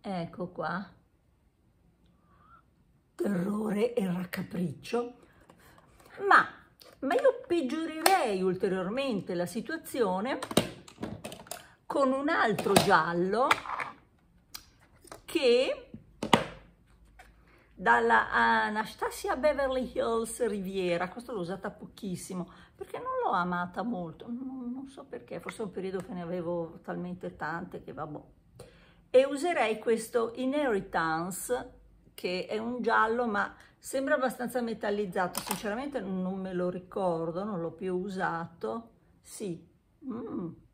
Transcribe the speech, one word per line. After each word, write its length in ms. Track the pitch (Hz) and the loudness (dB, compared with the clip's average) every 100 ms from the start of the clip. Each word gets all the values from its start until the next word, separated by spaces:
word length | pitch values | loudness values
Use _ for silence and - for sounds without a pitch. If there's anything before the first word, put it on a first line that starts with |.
Ecco 460 | 208 185 170 - 180 | -4 -4 -6 -6 -10
qua. 420 | - 156 175 196 - _ _ _ _ _ _ _ _ _ _ _ _ 1077 _ - - _ _ _ _ _ | -6 -4 -4 -6 -16 _ _ _ _ _ _ _ _ _ _ _ _ _ _ -20 -20 _ _ _ _ _
Terrore 800 | - 339 190 190 208 214 202 240 | -4 0 0 0 -2 0 0 2
e 120 | - 190 | 2 0
raccapriccio. 1080 | 175 180 - 180 180 180 127 - 233 240 - - - _ - - - _ - - - 392 | -2 -4 -8 -6 -4 -4 -4 -4 -2 -4 -10 -20 -20 _ -20 -20 -20 _ -20 -20 -4 6
Ma, 200 | 302 - - - _ - - | 6 6 -6 -20 _ -20 -8
ma 140 | 262 | 0
io 300 | 403 571 - - | 4 4 2 -2
peggiorerei 960 | 349 254 311 320 311 330 381 262 190 | 0 0 -2 -4 2 6 6 4 2
ulteriormente 920 | 185 180 202 185 180 240 277 208 151 175 | 0 0 0 0 -2 -2 0 -2 -2 -2
la 100 | 175 | -2
situazione 920 | 233 - 330 - 294 208 185 233 320 - - - - - - - - - - - - - _ _ | -4 -6 -10 -6 0 2 2 -2 -4 0 0 0 -8 -20 -12 -10 -10 -12 -16 -16 -16 -16 _ _
con 280 | 302 269 | 2 4
un 160 | 262 294 | 4 2
altro 440 | 349 226 202 - | 2 4 2 4
giallo 760 | 196 165 175 160 175 185 208 277 - - - - - _ _ _ _ _ - - _ - _ - - - | 4 6 6 4 2 2 2 2 2 -2 -8 -8 -12 _ _ _ _ _ -20 -20 _ -20 _ -20 -20 -4
che 640 | 339 262 240 285 587 - - - - - - - - - _ _ - - - - - - - _ - | 2 6 6 6 -2 -8 -18 -20 -10 4 4 4 -10 -20 _ _ -20 -20 -20 -20 -20 -20 -20 _ 0
dalla 520 | 190 240 233 226 - | 6 6 8 6 4
Anastasia 1040 | 240 233 226 214 214 214 - 453 466 403 311 | 4 6 4 2 -2 -4 -4 -4 -4 -2 2
Beverly 560 | 302 277 269 262 254 | 2 4 0 0 -2
Hills 500 | - 233 226 233 - 233 | -2 0 0 -2 -2 -2
Riviera, 640 | 208 185 196 180 170 180 | -2 -4 -2 0 0 -2
questo 220 | 247 240 | -6 -8
l'ho 100 | 226 | -6
usata 280 | 170 185 208 | -4 -4 -6
pochissimo 800 | - 196 - 196 180 - 180 170 - - _ | -10 -18 -10 -6 -6 -6 -6 -6 -10 -20 _
perché 220 | 381 - | -10 -8
non 140 | 494 523 | -4 -2
l'ho 60 | 480 | 2
amata 540 | 185 175 175 180 - | 2 2 -2 -4 -4
molto, 420 | 208 190 170 - 233 | -4 -4 -6 -10 -12
non, 460 | 240 269 262 240 | -10 -8 -8 -8
non 140 | 262 269 | -10 -12
so 180 | - - | -16 -14
perché, 340 | 240 - - | -14 -10 -10
forse 220 | 202 - | -10 -8
è 40 | 214 | -8
un 60 | |
periodo 280 | 202 185 185 | -6 -4 -6
che 120 | 175 | -6
ne 120 | 185 | -8
avevo 560 | 170 180 170 175 165 - | -4 -4 -2 -4 -4 -10
talmente 540 | - 175 175 175 180 180 | -10 -6 -6 -8 -10 -6
tante 480 | 151 170 180 - | -6 -6 -8 -12
che 100 | - | -12
vabbè. 260 | - 151 147 - - _ - - - - - _ | -10 -8 -10 -14 -20 _ -20 -20 -20 -20 -20 _
E 140 | 254 277 | 8 8
userei 520 | 285 339 330 220 220 | 2 0 2 2 2
questo 540 | - 220 - 240 226 254 | 2 0 2 0 0 -2
Inheritance, 1400 | 254 294 277 202 196 180 160 160 180 180 - 247 262 - - - - - | -2 2 2 2 0 0 2 0 -2 -6 -2 -2 -4 -16 -20 -20 -20 -6
che 320 | 196 180 - | -4 -2 -2
è 100 | 214 | -4
un 240 | 226 247 | -4 -2
giallo 460 | 220 220 220 233 240 | 4 4 4 2 0
ma 280 | 208 190 - - _ | 0 -2 -6 -20 _
sembra 380 | - 269 269 294 | -4 -2 2 2
abbastanza 440 | 254 - 240 254 | 2 -2 -4 -2
metallizzato, 800 | 233 220 214 202 202 190 180 - | -2 -2 -2 -2 -2 0 -2 -2
sinceramente 600 | - 185 214 214 285 254 | -6 -4 -2 -4 -4 -6
non 420 | 196 190 185 190 | -4 -2 -2 -4
me 120 | 185 | -4
lo 180 | 180 180 | -2 -2
ricordo, 720 | 180 180 214 185 165 165 165 | -2 -6 -2 0 0 -2 -4
non 180 | 208 185 | -4 -4
l'ho 100 | 165 | -6
più 240 | 165 185 185 | -6 -4 -2
usato. 920 | 196 185 165 165 170 - 220 226 233 _ _ _ | -4 -2 -2 -2 -6 -8 -6 -6 -10 _ _ _
Sì, 420 | - - 208 165 - _ _ _ | -20 -10 -8 -8 -12 _ _ _
mm. 460 | 269 233 403 - 170 - - | -10 -8 -6 -6 -8 -10 -20